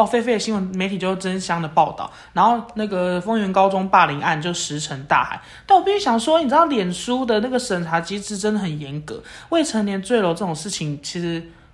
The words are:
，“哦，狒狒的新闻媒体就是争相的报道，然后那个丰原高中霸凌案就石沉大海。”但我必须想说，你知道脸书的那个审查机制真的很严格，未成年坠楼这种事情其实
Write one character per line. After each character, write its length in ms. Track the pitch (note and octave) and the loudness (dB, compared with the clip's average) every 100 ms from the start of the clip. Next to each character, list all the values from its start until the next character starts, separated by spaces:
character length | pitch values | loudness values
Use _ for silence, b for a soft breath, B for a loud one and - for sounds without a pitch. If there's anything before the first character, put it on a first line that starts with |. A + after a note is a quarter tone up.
，“哦， 80 | G#3 | 4
狒 80 | A#3+ | 2
狒 140 | A3+ | 0
的 60 | G#3+ | 0
新 120 | A3+ | 0
闻 120 | G#3 F#3 F#3 | -2 -4 -4
媒 140 | F#3+ | -4
体 80 | G3 | -2
就 140 | F#3 | -2
是 60 | F#3+ | -2
争 220 | F#3+ F#3+ | -4 -6
相 220 | F#3 E3+ | -2 -4
的 60 | D#3 | 0
报 240 | E3 D#3 | 2 2
道， 200 | - - B B | -2 -12 B B
然 100 | F3+ | 2
后 160 | G#3 A#3+ - | 4 2 -2
那 140 | G#3+ G#3+ | -6 -4
个 340 | F#3 F3+ F3+ | -2 0 -2
丰 160 | F#3+ A3+ | -2 0
原 160 | G3 | 2
高 160 | F#3+ G3 | 4 4
中 180 | F#3+ F#3+ | 2 4
霸 180 | F#3+ D#3+ | 4 4
凌 120 | C#3+ | 2
案 220 | C#3 D#3 | -2 -2
就 100 | E3+ | -2
石 280 | E3+ - D3+ | -6 -6 -6
沉 260 | - C3+ C#3+ | -6 -10 0
大 180 | C#3+ | 0
海。” 160 | B2+ - B B - | 0 -6 B B 4
但 100 | F#4+ | 4
我 60 | F#4+ | 6
必 60 | |
须 80 | G4+ | 0
想 200 | D4 A3+ | 2 2
说， 200 | A3+ D#4+ | 4 2
你 80 | C#4 | 4
知 60 | D4 | 4
道 100 | E4 | 4
脸 260 | B3+ F3+ | 2 -2
书 320 | F3 - B3 | -4 -2 -2
的 160 | B3 G#3+ | 0 0
那 60 | B3 | 0
个 120 | B3+ | -2
审 260 | - F3+ E3+ | -2 -4 0
查 160 | E3 | -2
机 180 | E3+ G3+ | -2 -8
制 160 | G3 G#3 | -8 -4
真 160 | G#3+ | -2
的 80 | G#3+ | 0
很 200 | F#3+ D3+ | -2 -6
严 200 | C#3 D3 | -8 -10
格， 200 | D3+ - B B B | -10 -14 B B B
未 140 | E4 | 0
成 220 | D#4 A3 G3+ | 2 0 -2
年 160 | G3 | -4
坠 180 | F#3+ A#3+ | 0 2
楼 140 | F3+ | 2
这 60 | E3+ | 0
种 160 | F#3+ D3+ | -4 -6
事 120 | G#3 | -8
情 320 | - D3+ C#3+ | -6 -6 -6
其 180 | - F3 | -8 -6
实 300 | E3+ E3 E3+ B B | -4 -6 -10 B B